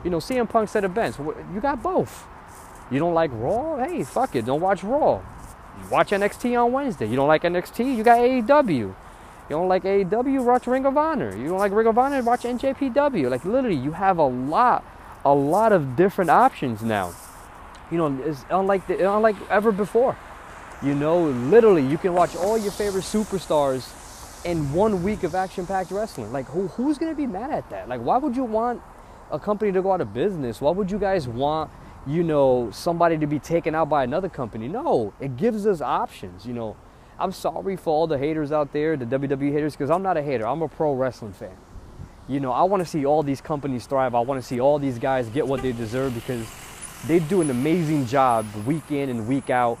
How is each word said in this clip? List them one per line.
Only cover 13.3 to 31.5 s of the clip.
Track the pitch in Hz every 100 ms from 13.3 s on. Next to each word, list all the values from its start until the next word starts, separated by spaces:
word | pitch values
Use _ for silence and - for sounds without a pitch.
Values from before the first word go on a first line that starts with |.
| 127 165
literally, | 247 254 160
you | 131
have | 165 190 180
a | 147
lot, | 127 131 170 240 202 - - - -
a | 139
lot | 143 143 180 226
of | 196 139 123
different | 190 - 175
options | 165 247 - 131 110
now. | 113 107 90 87 - - - - - - -
You | 165
know, | 160 135
it's | 143 143 -
unlike | 175 196 196 -
the, | 156 180
unlike | 208 220 202 -
ever | 190 214
before. | 196 202 226 254 - - - - - - -
You | 139 143
know, | 147 175 165
literally, | 123 123 208 220 185 131
you | 156
can | 190
watch | 175 170 165
all | 185 226
your | 202
favorite | - 208 190
superstars | - 214 214 190 - 156 143 131 - - - - - - 170
in | 170 147
one | 151 220 196
week | 175 208
of | 175 180
action-packed | 185 - 175 190 180
wrestling. | 190 214 - 104
Like, | 135 120
who, | 147 190
who's | - 262 302
gonna | 330
be | 302 285
mad | 180 254
at | 240 131
that? | 208 95
Like, | 131
why | 120 220
would | 294 240
you | 254
want | 220 233 226 - - - - -
a | 151
company | 190 208 214
to | 190
go | 190
out | 185
of | 131
business? | 104 175 180 127 110
Why | 139
would | 175 202
you | 202
guys | 196 190 127
want, | 117 143